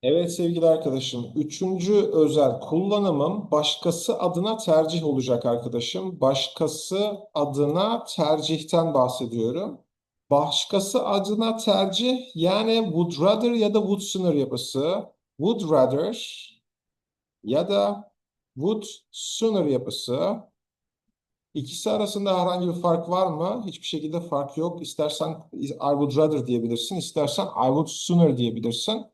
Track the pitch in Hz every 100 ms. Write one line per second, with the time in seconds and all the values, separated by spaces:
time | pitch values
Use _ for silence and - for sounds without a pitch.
0 | 127 165 170 - 170 170 165 160 151 131
1 | 127 123 117 156 147 - 185 185 180 208
2 | 208 160 151 143 135 - - 160 196 208
3 | 196 151 147 208 - 151 147 - 175 170
4 | - 233 180 170 202 220 - 156 160 170
5 | 160 131 127 120 120 117 117 120 117 180
6 | 190 180 131 135 - - 156 - - 185
7 | 208 202 - 156 147 135 147 165 208 233
8 | - - 151 156 156 160 - 170 165 143
9 | 123 - 120 117 113 151 208 - _ _
10 | _ _ _ 143 151 - - 196 190 254
11 | - 196 196 214 226 226 - 190 190 180
12 | 240 254 - 160 170 196 220 226 214 160
13 | 170 143 175 220 240 240 214 214 190 202
14 | - 196 180 147 131 123 - 135 147 196
15 | 214 _ _ _ 165 220 175 151 - 139
16 | 180 226 - - - _ _ _ _ _
17 | _ _ _ _ 107 135 185 202 202 202
18 | - _ _ _ _ 131 165 220 202 -
19 | _ - - - 220 208 151 131 - -
20 | - 127 175 226 - _ _ _ _ _
21 | _ _ _ _ _ 156 139 - 220 214
22 | 202 202 196 185 180 180 180 175 175 170
23 | 170 180 185 156 175 240 202 - - 160
24 | 156 170 170 143 139 - 170 170 156 -
25 | 151 - 160 156 - - 139 - 139 143
26 | 143 131 156 151 123 120 113 117 - 180
27 | - - 139 - 190 - 127 139 160 -
28 | - 170 165 127 120 117 117 113 - 220
29 | -